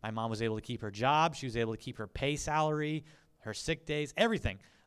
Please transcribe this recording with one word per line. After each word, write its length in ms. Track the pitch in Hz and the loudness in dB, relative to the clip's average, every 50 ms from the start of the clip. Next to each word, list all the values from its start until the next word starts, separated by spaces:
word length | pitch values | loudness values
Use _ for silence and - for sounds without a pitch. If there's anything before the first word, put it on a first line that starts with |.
| - | -8
My 80 | 110 | -6
mom 180 | 110 113 113 117 | -2 -2 -2 -2
was 140 | 110 104 117 | 0 0 0
able 140 | 113 110 | 0 0
to 40 | 110 | -2
keep 220 | - - 120 110 117 | -4 -6 -6 -6 -6
her 80 | 104 | -6
job. 440 | 98 104 117 135 147 156 160 165 156 | -4 0 2 4 6 6 4 4 2
She 120 | - 139 | -2 -6
was 100 | 131 110 | -4 -2
able 180 | 117 113 110 113 | 0 0 0 -2
to 80 | 110 - | -4 -8
keep 140 | 131 123 | -10 -10
her 100 | - 107 | -8 -8
pay 300 | 101 - - 139 139 147 | -8 -6 -2 -2 0 0
salary, 680 | 143 - 160 151 156 156 156 151 151 151 151 156 156 151 - - - _ _ _ _ | -2 -2 0 2 2 4 2 2 0 0 -2 -2 -4 -6 -8 -16 -20 _ _ _ _
her 160 | - 110 104 | -8 -8 -8
sick 320 | - - - 165 160 - | -4 -2 -2 -2 -2 -4
days, 260 | - 147 151 147 135 - - | -4 -2 -2 -2 -2 2 2
everything. 400 | 214 233 226 175 - 110 95 98 - - _ _ _ | 2 4 2 2 -2 -2 -4 -6 -10 -20 _ _ _